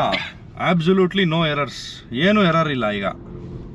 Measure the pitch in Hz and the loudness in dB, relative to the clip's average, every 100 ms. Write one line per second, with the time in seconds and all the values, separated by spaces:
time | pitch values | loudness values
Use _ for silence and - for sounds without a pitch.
0 | 131 - - - - - 139 175 160 190 | 2 0 -6 -14 -16 -6 0 2 4 4
1 | 185 190 185 165 160 143 135 - - - | 4 2 2 2 0 0 -2 -6 -14 -14
2 | - 117 180 214 185 165 156 135 110 104 | -8 0 2 4 4 4 2 0 -2 -2
3 | 98 - - - - - - | -4 -6 -14 -14 -14 -14 -14